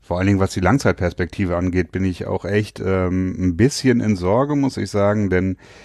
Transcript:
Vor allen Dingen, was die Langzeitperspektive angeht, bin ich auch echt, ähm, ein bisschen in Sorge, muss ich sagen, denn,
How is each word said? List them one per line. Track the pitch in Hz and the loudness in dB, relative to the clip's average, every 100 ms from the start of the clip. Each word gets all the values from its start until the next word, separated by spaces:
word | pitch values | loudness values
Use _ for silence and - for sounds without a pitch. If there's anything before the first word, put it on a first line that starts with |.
Vor | _ 87 | _ 0
allen | 98 | 2
Dingen, | 98 | 2
was | 95 | 0
die | - | 0
Langzeitperspektive | 90 139 104 87 87 - 87 - 92 | 0 2 0 0 -2 -2 -6 -4 -2
angeht, | 87 92 90 85 | -2 -2 -2 -4
bin | 95 | -2
ich | 95 87 | -4 -4
auch | 95 95 | -6 -6
echt, | 87 104 104 - | -2 -2 -2 -6
ähm, | 95 95 90 92 92 - | -2 0 0 0 -2 0
ein | 92 85 | -2 2
bisschen | 123 - 131 117 | 2 2 2 2
in | 110 | 2
Sorge, | 95 90 113 143 | 0 2 2 2
muss | 147 135 - | 0 0 -2
ich | 98 | -4
sagen, | 101 101 107 98 | 0 2 2 2
denn, | 90 95 92 - - | 2 0 -4 -12 -20